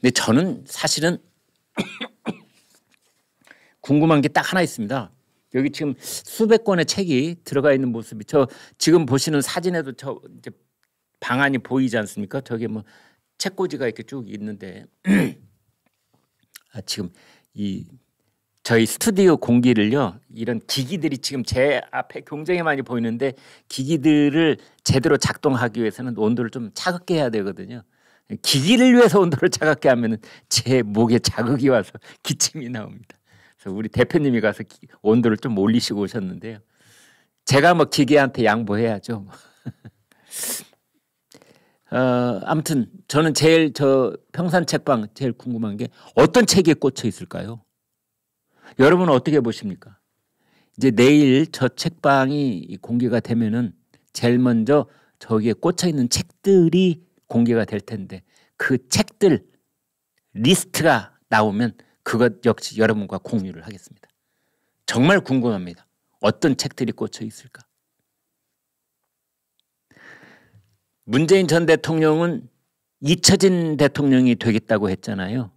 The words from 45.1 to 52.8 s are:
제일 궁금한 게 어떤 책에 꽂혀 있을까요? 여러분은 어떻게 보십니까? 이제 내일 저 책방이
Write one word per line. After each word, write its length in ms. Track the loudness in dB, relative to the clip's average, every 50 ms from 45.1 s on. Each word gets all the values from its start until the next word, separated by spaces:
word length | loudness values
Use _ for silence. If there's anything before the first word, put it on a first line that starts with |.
| _
제일 180 | -6 -6 -6 -6
궁금한 440 | _ -8 -8 -6 -6 -6 -6 -6
게 120 | -8 -10 -10 _ _ -20 -6 _
어떤 320 | 4 4 6 6 2 2
책에 280 | 4 2 2 4 4 2
꽂혀 320 | 2 0 -4 -4 -2 -6
있을까요? 560 | -6 -6 -6 -14 -12 -10 -10 -10 -10 -12 -16 _ _ _ _ _ _ _ _ _ _ _ _ _ _ _ _ _ _ _ _ _ -20 0 4
여러분은 340 | 4 6 6 4 4 2 2
어떻게 280 | 2 2 2 0 0
보십니까? 580 | 0 0 -6 -6 -8 -10 -12 -12 -16 -20 -20 _ _ _ _ _ _ _ _ _ _ _ _ _ _ _ _
이제 140 | 0 0 2
내일 560 | 4 6 6 6 8 6 6 6 4 4 2 0 -2
저 160 | -4 -4 -4
책방이 1120 | -2 -4 -8 -8 -8 _ 0 2 2 2 2 0 -2 -2 -2 -2 -4 -6 -8 -12 -16 -18